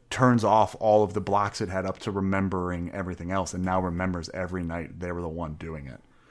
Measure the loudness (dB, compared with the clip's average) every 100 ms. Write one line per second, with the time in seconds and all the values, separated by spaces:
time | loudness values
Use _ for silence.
0 | _ 4 6 6 6 6 4 2 4 6
1 | 6 2 0 0 0 -2 -4 -2 -4 -4
2 | -4 -2 0 2 0 0 -2 -4 -6 -6
3 | -6 -6 -4 -2 -2 -4 0 0 0 -2
4 | -2 -2 -6 -6 -6 -4 -4 -6 -8 -8
5 | -8 -6 -6 -6 -8 -8 -10 -12 -12 -16
6 | -20 _ _